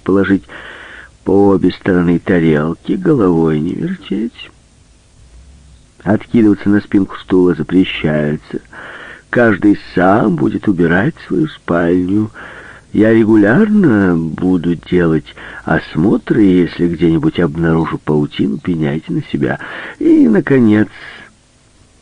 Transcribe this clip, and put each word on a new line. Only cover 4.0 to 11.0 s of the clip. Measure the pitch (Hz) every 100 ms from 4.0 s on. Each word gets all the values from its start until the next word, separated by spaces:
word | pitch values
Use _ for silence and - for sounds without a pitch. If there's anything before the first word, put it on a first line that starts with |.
| - 196 233 - - _ _ _ _ _ _ _ - - - - - - _ _
Откидываться | 90 107 - 120 107 95 101
на | 101
спинку | - 101 98 -
стула | - 92 90
запрещается. | 78 73 90 90 - 78 76 73 76 - - _ - - - - - -
Каждый | 120 117 95 104 92 -
сам | 90 90 107 208 170
будет | - - 110
убирать | 87 82 87